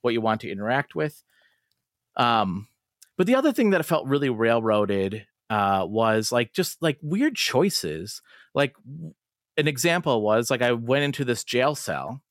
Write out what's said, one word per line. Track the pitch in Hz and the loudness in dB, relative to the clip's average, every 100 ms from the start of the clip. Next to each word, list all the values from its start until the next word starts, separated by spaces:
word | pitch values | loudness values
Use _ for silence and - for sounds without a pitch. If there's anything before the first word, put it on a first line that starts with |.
what | 123 | 0
you | 113 | 0
want | 110 110 | 0 -2
to | - | -4
interact | 98 107 131 - 165 | -6 -2 -2 -2 -4
with. | 151 - _ _ _ _ _ _ _ _ _ - | -6 -6 _ _ _ _ _ _ _ _ _ 0
Um, | 120 117 98 90 110 _ _ _ _ - | 2 2 2 -4 -10 _ _ _ _ -4
but | 185 | 2
the | 262 | 4
other | 302 | 2
thing | 254 220 | 2 2
that | 185 | 2
I | |
felt | - 156 143 | 2 -2 0
really | 143 139 | 0 0
railroaded, | 110 113 117 113 107 101 98 95 110 - _ _ | 2 2 2 2 2 2 0 -2 -4 -14 _ _
uh, | 107 98 98 90 | 0 2 2 0
was, | 107 113 110 110 | 0 2 2 0
like, | 120 117 | -2 -2
just, | - 175 - | -2 -4 -2
like, | 165 139 | -4 -2
weird | 151 190 294 240 | -4 0 0 0
choices. | - 127 196 - 80 78 104 - _ - _ | 0 2 2 0 -6 -8 -10 -14 _ -20 _
Like, | - 139 _ 120 | -2 -2 _ -18
w-, | 151 160 - _ _ _ - | -16 -16 -18 _ _ _ -2
an | 151 | -2
example | 139 170 170 160 120 | 0 0 0 2 0
was, | 104 110 120 | 2 2 2
like, | 127 | 0
I | 120 | 2
went | 120 117 139 143 | 0 0 0 0
into | 139 127 | -2 -2
this | 117 - | -2 -2
jail | 123 131 147 | 0 0 -2
cell | - 73 69 135 _ | -6 -6 -8 -12 _